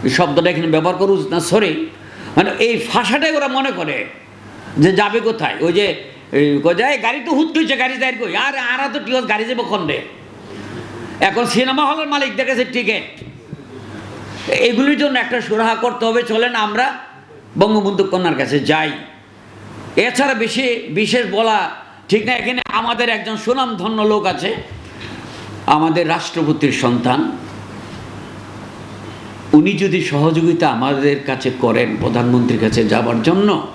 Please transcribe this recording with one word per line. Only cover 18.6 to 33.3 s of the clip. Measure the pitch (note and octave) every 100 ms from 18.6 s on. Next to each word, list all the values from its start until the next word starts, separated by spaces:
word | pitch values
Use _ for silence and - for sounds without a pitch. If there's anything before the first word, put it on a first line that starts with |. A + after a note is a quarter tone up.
যাই, | B2+ D#3 D#3 - - - - - - - - - - -
এছাড়া | A#3 A#3+ C#4+
বেশি | A#3+ A3 A3+ C4 A#3 -
বিশেষ | E3 G#3 B3 G#3+
বলা | G3+ A3+ G#3+ E3 - - - -
ঠিক | G#3+ A3
না। |
এখানে | A#3+ G#3+ B3+
আমাদের | - G#3+ A#3 A#3 A#3+
একজন | A3 F#3+ A3
সুনামধন্য | A3 C4 B3+ G#3 G3 A3
লোক | G#3+ G#3+ F#3
আছে, | E3+ F#3 A#3 - - - - - - - - - - -
আমাদের | D3+ D#3+ E3 D#3+
রাষ্ট্রপতির | E3+ - E3 D3+ D3+ D3
সন্তান, | - B2+ A#2+ B2 C3+ E3 - - - - - - - - - - - - - - - - - - - - - -
উনি | D3+ F3+
যদি | E3+ F#3+ F3+
সহযোগিতা | - C#3+ D#3 D#3+ E3 D#3+ D#3
আমাদের | A#2 C3 C#3 C#3+ C#3 -
কাছে | B2+ C3 B2+
করেন | A#2+ A2+ A#2+ -
প্রধানমন্ত্রীর | B2 A#2 A#2+ B2 A#2+ A2+
কাছে | A2 A#2
যাবার | G#2+ A2 A#2 A2+
জন্য | D#3+